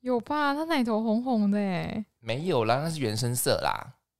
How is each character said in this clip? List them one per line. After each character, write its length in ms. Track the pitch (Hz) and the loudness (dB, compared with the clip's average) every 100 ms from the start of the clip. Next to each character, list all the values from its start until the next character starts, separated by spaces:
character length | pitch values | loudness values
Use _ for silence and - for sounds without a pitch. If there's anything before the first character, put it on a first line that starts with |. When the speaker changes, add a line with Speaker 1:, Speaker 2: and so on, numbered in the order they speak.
Speaker 1:
有 200 | 247 247 | -2 -4
吧， 340 | - 294 285 | -2 -2 0
他 100 | 285 | -2
奶 200 | 320 311 | 0 0
头 180 | 240 214 | 2 0
红 220 | 226 220 | 2 0
红 260 | 247 233 202 | 2 2 2
的 80 | 208 | 2
欸。 460 | 202 175 160 - 214 _ | 0 -2 -4 -6 -8 _
Speaker 2:
没 240 | 113 120 | -6 -4
有 200 | 175 139 110 | 0 2 4
啦， 160 | 127 | 2
那 80 | 160 | 0
是 80 | 160 | -2
原 180 | 123 110 | -2 0
生 180 | 120 | -2
色 240 | 123 - - | 0 0 2
啦。 320 | - - - - _ _ | 0 -4 -8 -20 _ _